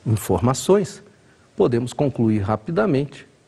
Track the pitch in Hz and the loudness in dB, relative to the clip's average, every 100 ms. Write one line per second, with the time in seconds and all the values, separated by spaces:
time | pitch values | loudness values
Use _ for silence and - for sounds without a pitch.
0 | - 110 - 85 120 127 - 202 180 - | -2 -2 0 0 2 0 2 2 0 -8
1 | - _ _ _ _ - 175 117 123 - | -20 _ _ _ _ -2 0 0 -2 -2
2 | 147 123 113 107 101 110 - 165 214 135 | -2 0 2 2 0 -4 -2 -2 0 0
3 | 143 - - _ | -2 -10 -20 _